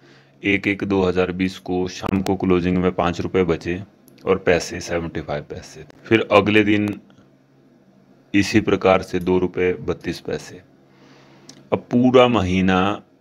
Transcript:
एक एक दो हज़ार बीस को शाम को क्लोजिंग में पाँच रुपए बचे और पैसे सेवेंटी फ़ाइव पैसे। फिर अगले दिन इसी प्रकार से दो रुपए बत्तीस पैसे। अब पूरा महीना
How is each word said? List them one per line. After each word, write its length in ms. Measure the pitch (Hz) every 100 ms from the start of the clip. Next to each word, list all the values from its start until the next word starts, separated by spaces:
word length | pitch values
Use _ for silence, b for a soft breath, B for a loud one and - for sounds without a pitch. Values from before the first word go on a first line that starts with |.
| b b b b
एक 220 | 101 98 101
एक 180 | 98
दो 180 | 98 98
हज़ार 300 | 90 90 90
बीस 260 | 90 92 -
को 300 | - 90 92
शाम 320 | - - 95
को 160 | 95 92
क्लोजिंग 420 | 95 90 90 90
में 140 | 92
पाँच 280 | 90 87 82
रुपए 240 | 87 95
बचे 380 | 87 80 85 87 - _ _ - -
और 120 | 92
पैसे 420 | - 85 - 90
सेवेंटी 400 | - 85 82 82
फ़ाइव 220 | 73 73
पैसे। 420 | - 87 - - - -
फिर 240 | - 110 -
अगले 320 | 104 104 107
दिन 360 | 104 104 104 98 - _ _ _ _ _ _ _ _ _ _ _ _
इसी 260 | 101 98 110
प्रकार 420 | 101 95 95 92
से 160 | - 92
दो 200 | 90 92
रुपए 340 | 92 - 90
बत्तीस 480 | 90 82 82 90 82
पैसे। 420 | - 78 - 82 - _ _ B B B B B B B -
अब 60 | 101
पूरा 500 | - 123 127 127 123
महीना 720 | 113 92 92 92 92 98 104 - _